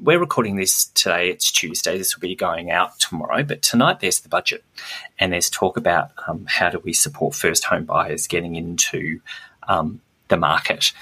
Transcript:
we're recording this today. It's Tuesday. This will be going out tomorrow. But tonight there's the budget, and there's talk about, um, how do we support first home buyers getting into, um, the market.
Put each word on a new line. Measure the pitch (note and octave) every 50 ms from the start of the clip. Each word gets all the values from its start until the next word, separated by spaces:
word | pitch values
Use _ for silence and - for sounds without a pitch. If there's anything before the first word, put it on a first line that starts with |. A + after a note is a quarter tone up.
we're | - C3 D#3+ F3
recording | F3 D3 - - A#2+ G#2+ G2
this | G2 F#2+ F#2+ - - -
today. | - _ - - G2 E2+ F2 F2+ F2+
It's | F2+ - - -
Tuesday. | - - - E2 D#2+ - - - E2+ F#2+
This | F#2+ - -
will | -
be | - F2+ F#2
going | - G2 F2+ E2 E2 E2+ F2
out | E2 F2 F#2 - - -
tomorrow. | - - - E2 D#2 - - A#2 C#3+
But | D3 - -
tonight | - - - A#2 B2+ D#3+ F#3 -
there's | - F#2+ F2+ -
the | - -
budget, | - F2+ - - - - - _ _ - - - - - - - _ -
and | G2 F#2 F2+
there's | F2 E2+ -
talk | - - G#2 F#2 - -
about, | D#2+ F#2 F2 E2 D2+ - _ - - -
um, | E2 D#2+ - -
how | - - F#2 F2
do | F2 F2 -
we | F2 E2
support | - - - D3 - E2 - -
first | - - F2+ D#2+ E2 -
home | - F2+ E2+ E2
buyers | D#2 - D#2 E2+ - D#2 E2+ - -
getting | - F2 E2+ E2+ E2+
into, | E2 E2 E2 E2+ E2+ - - - D#2+ D#2 D#2+ D#2+ - - - - - - - _ _ - -
um, | G2 E2+ D#2 D#2 G#2 - _ _ _ _ _ _
the | G2+ F2
market. | E2 D2+ D#2+ E2 - - - - - - - -